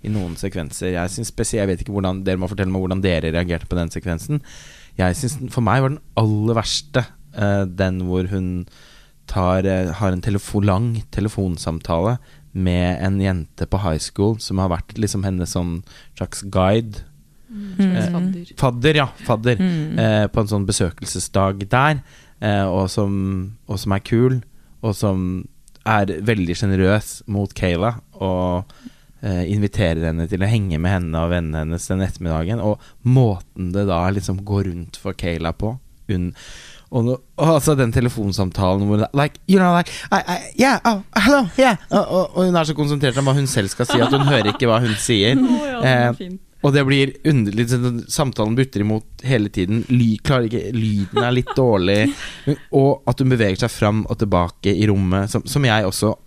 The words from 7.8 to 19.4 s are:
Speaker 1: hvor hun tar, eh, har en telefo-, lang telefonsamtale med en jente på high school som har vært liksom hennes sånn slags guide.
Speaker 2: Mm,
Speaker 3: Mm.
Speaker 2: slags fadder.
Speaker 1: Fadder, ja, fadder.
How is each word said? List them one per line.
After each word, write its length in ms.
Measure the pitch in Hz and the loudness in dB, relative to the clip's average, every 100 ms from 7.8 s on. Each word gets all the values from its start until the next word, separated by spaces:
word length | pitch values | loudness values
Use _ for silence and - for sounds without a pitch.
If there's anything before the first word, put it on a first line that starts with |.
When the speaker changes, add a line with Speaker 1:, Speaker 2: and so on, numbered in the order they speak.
| 95 92 | -2 0
Speaker 1:
hvor 260 | 90 92 92 | -2 -2 -2
hun 240 | 98 92 90 90 - - - - _ - | -4 -4 -6 -8 -18 -20 -20 -20 _ -6
tar, 380 | 104 92 92 95 | 0 2 2 2
eh, 280 | 92 92 | 0 -2
har 180 | 78 101 | -2 -2
en 100 | 92 | 0
telefo-, 440 | 107 98 - 104 104 | -2 -4 -2 0 2
lang 320 | 95 120 113 - | 2 0 -4 -6
telefonsamtale 1040 | - 104 - 95 82 - 82 - 82 98 123 - - - | -4 -4 -2 -2 -2 -4 -6 -2 0 0 -2 -8 -20 -12
med 480 | - 90 90 90 90 | -2 0 2 0 0
en 200 | 95 98 | -2 0
jente 480 | 95 92 76 - 82 | 0 -2 -6 -8 -4
på 120 | 98 | -2
high 200 | 98 78 | 0 -2
school 380 | - - 101 110 | -4 0 0 0
som 180 | - 95 | -4 -2
har 100 | 92 | 0
vært 280 | 82 - 107 | -2 -6 -4
liksom 260 | 104 101 | -2 -2
hennes 300 | 98 92 85 92 | -2 -2 -2 -4
sånn 280 | 87 85 - - - - | -4 -6 -10 -20 -20 -10
slags 260 | 92 - | -10 -8
guide. 600 | 98 95 92 110 113 101 - - - _ - | -4 2 4 2 0 -12 -14 -20 -20 _ -16
Speaker 2:
Mm, 240 | 214 202 185 | -14 -8 0
Speaker 3:
Mm. 140 | 190 | 2
Speaker 2:
slags 180 | 180 175 | 2 0
fadder. 340 | 175 185 180 175 - | -2 -2 -4 -10 -2
Speaker 1:
Fadder, 380 | 135 120 139 151 | -2 2 2 2
ja, 100 | 135 - | 0 -4
fadder. 320 | - 110 | -2 0